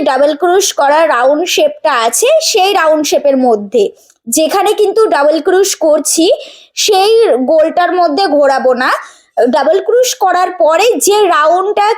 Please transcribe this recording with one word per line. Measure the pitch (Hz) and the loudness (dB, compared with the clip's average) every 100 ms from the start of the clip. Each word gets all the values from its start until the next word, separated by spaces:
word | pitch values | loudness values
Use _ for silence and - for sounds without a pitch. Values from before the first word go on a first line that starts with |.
| 294 | 0
ডাবল | 262 294 294 | 0 0 0
ক্রুশ | 359 381 381 - | 0 0 0 -2
করা | 277 302 320 | 0 2 0
রাউন্ড | 247 262 302 349 | 0 0 0 -2
শেপটা | - 302 - 311 254 233 | -2 -2 -2 -4 0 -2
আছে | - 466 640 - | 0 0 0 0
সেই | 427 381 381 | 0 0 0
রাউন্ড | 320 311 294 | 0 0 -2
শেপের | 339 285 269 254 | -2 0 0 0
মধ্যে, | 214 202 240 202 - _ _ 226 | -2 -2 -2 -2 -6 _ _ -6
যেখানে | 262 311 381 392 427 | -4 -2 -2 -2 0
কিন্তু | 392 440 427 | 0 0 0
ডাবল | 311 294 311 339 | 2 0 0 0
ক্রুশ | 370 381 - | 0 0 0
করছি | 311 311 - - 349 622 - - - - | 0 0 -2 0 0 -2 -6 -20 -16 -6
সেই | - 381 403 453 415 247 254 | -2 0 2 2 2 0 0
গোলটার | 320 311 349 349 359 | 0 0 0 -2 0
মধ্যে | 339 285 392 294 | 0 0 0 2
ঘোরাবো | 277 269 254 240 | 2 2 0 0
না। | 269 571 - - _ - 247 | -2 -4 -8 -20 _ -2 0
ডাবল | 285 269 370 370 | 0 0 0 0
ক্রুশ | 480 508 - | 0 0 -2
করার | 381 349 359 359 | -2 0 -2 0
পরে | 311 330 466 294 359 | 0 2 0 0 0
যে | 415 392 311 | 2 2 2
রাউন্ডটা | 311 349 392 415 415 | 2 0 -2 -2 -2